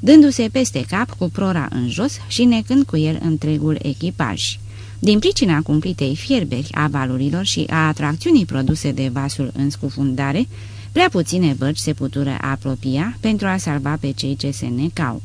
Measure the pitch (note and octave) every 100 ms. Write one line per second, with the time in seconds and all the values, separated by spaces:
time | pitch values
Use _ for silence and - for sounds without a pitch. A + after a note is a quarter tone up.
0 | C#3+ D#4 D4 B3 A3+ C4 B3+ - B2 F#3
1 | B3 - F3+ - F#3+ F3 C#3 B2+ B2 A#2
2 | B3+ - - - B3 A3+ G#3+ C4 - D#3+
3 | D#3 D#3+ E3 D#3 D3+ D3+ D3+ D#3 C#3 C#3
4 | E3 - C3 G2+ - - - - - -
5 | G3+ G#3+ D#4+ G#4 A3 D3+ D#3 D3+ E3+ F3+
6 | C#3 C#3+ - C4+ D#3 B2+ C#3+ - D3+ C#3+
7 | C3 B2+ C#3 D3+ G3+ - D3+ D#3+ D#3 D3+
8 | D3 D#3 E4+ D#4 F#3 C3+ C3 D#3 D3 C3+
9 | C3+ B2 C#3 - C3 - C#3 C#3+ C#3+ C3+
10 | C#3 B2+ C#3 D3 C4 - - - - -
11 | F#4 G3 D#3+ F3+ F3 C3+ C3+ D3+ - D3
12 | C#3 C#3 C#3 C3+ C3+ C3+ C#3 B2+ C3 C3+
13 | F#3 A#3+ A3 G#3+ G3 F#3 F3+ C#3+ C#3 D3+
14 | C#3 C3+ C3 C#3 C#3 C#3 B2 A#2+ D3+ -
15 | D3 A2+